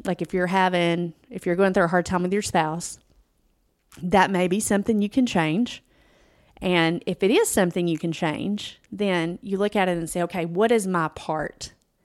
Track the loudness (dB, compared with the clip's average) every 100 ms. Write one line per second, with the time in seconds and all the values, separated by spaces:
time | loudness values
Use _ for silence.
0 | -6 -6 -4 -2 0 2 2 2 0 0
1 | -4 -8 _ -8 -2 2 4 4 2 2
2 | 0 -2 0 -2 0 0 0 -4 -8 -14
3 | _ _ _ _ _ _ _ _ _ -10
4 | 2 4 4 2 0 0 0 0 2 0
5 | 0 0 0 2 0 0 -2 -6 _ _
6 | _ _ _ _ _ -8 0 2 2 0
7 | -4 -2 2 2 2 2 2 0 -2 -2
8 | -4 -2 -4 -2 -4 -6 -8 -16 _ -4
9 | -2 0 -2 -6 -6 -2 0 2 0 0
10 | -4 -4 -4 -4 -4 0 2 2 2 -2
11 | -2 -6 -6 -6 -6 -10 -18 -18 _ _